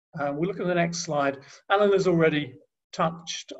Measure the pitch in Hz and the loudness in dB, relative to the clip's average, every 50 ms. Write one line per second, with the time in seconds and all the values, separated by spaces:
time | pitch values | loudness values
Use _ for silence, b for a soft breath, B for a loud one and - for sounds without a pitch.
0 | _ _ - 165 143 143 143 143 165 190 202 - 202 180 180 175 170 170 170 - | _ _ -8 -6 -4 -4 -2 -2 -2 -4 -4 -4 -2 0 0 0 0 0 -2 -6
1 | - - 151 147 139 139 139 135 B B B B B - 196 202 208 202 196 190 | -6 -4 -2 0 0 0 0 -4 B B B B B 0 2 4 4 4 4 4
2 | 165 185 175 170 165 160 151 151 147 120 - - _ _ _ _ _ _ - - | 4 4 4 4 4 4 2 0 -2 -6 -10 -16 _ _ _ _ _ _ -4 -2
3 | 175 165 170 - - - - - - - - - | -2 -2 -2 -6 -10 -12 -12 -12 -12 -14 -16 -6